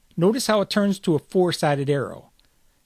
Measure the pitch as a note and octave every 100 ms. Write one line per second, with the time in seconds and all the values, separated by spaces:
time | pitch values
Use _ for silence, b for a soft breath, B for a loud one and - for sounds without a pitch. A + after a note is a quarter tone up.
0 | _ - F3+ B3 - G#3+ F#3 G#3 G3+ F#3+
1 | - D3 - F#3+ F3 - D#3 C#3 C#3 C#3+
2 | G#2+ - - _ _ _ _ _